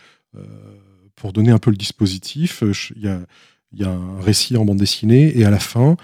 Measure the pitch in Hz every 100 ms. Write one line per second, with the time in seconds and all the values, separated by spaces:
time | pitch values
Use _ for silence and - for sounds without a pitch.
0 | _ _ _ 101 101 104 104 101 98 95
1 | 95 _ 107 98 110 113 - 101 101 -
2 | 101 95 - 143 170 - 107 98 - -
3 | 104 92 87 _ _ _ _ 101 95 90
4 | 90 95 95 107 - 120 107 98 101 -
5 | 110 123 151 123 107 101 - 120 135 170